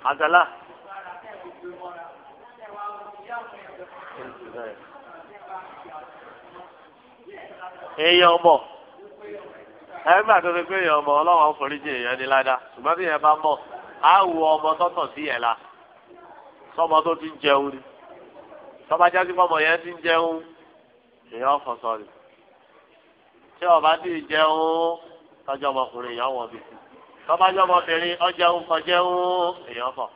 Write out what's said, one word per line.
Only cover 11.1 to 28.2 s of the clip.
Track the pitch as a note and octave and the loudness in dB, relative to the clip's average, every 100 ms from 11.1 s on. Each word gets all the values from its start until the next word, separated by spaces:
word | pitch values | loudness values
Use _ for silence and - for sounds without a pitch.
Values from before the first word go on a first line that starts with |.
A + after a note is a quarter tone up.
Ọlọ́run | C#3+ E3 E3+ | 0 4 4
ó | D3+ | 4
forí | D3 C#3 D3 | 0 -6 -6
jì | D3 | -6
èèyàn | B2+ A#2+ B2+ | -6 -6 -6
ní | |
ládàá. | C3 C3+ C3 B2+ - | 0 0 2 -4 -6
Ṣùgbọ́n | - C3+ E3+ | -6 -4 -2
bí | |
èèyàn | F3+ D3+ | -2 4
bá | D3+ | 4
mọ̀, | D#3 D#3 C#3+ - - - - | 4 0 -2 -6 -18 -18 0
á | D3 F#3+ | 4 6
wo | F#3+ E3 D#3 | 4 2 2
ọmọ | D#3 D#3 | 2 0
tọ́tọ̀ | D#3 F3 F3 C#3 | 0 -2 -2 -8
sí | C#3+ | -8
yẹn | D3+ B2 | -6 -2
la. | A#2 A2+ - - - _ _ - - - - - - | -2 -2 -10 -20 -20 _ _ -20 -20 -20 -20 -20 -14
Sọmọ | - E3 D#3+ | -4 2 2
tó | E3 | 2
ti | D#3+ D#3+ | -4 -8
ń | D#3 | -4
jẹun | D3 C#3 C#3 | 2 2 2
ni. | C3 - - - - - - - - - - | -8 -18 -20 -20 -20 -20 -20 -20 -20 -20 -20
Tọ́ba | - E3 F3 | -4 4 4
já | F3+ | 4
sí | F3+ | 0
fọmọ | F3+ F3+ D#3+ | 2 2 2
yẹn | D#3 E3 | 2 0
ti | E3+ | -4
ń | E3+ | -6
jẹun, | E3 E3 E3 D#3+ E3 - - _ _ _ _ _ A#2 | 0 2 0 -4 -10 -20 -20 _ _ _ _ _ _
èèyàn | A#2 C3 C#3+ | -4 -2 -2
fọ | C3 A#2 | -4 -8
sọ | A#2+ | -6
ni. | A2 G#2 - _ _ _ _ _ _ _ _ _ _ _ _ _ _ | -8 -10 -20 _ _ _ _ _ _ _ _ _ _ _ _ _ _
Tí | |
ọba | F3 E3 D#3 | 2 4 4
ti | D#3+ F3+ E3 | 0 -2 -8
jẹun, | D3 D3+ D#3 D#3+ D#3+ E3 E3 E3+ - - _ _ | -4 2 2 2 0 0 -2 -4 -12 -20 _ _
tọ́jú | - C3+ C#3 | -10 -4 -4
ọmọkùnrin, | C3 B2 A#2+ B2 | -2 -4 -8 -10
èèyàn | A#2 B2+ | -6 -4
wọ̀ | B2+ A#2 | -6 -10
bí. | A2+ - - - - - - | -14 -20 -20 -20 -20 -20 -16
Tọ́ba | - E3+ F#3+ | -2 2 2
jẹ́ | F#3+ | 4
ọmọbìnrin, | F#3 F3+ F3 E3 F3 | 4 4 2 -2 -2
ọ | F3 | -2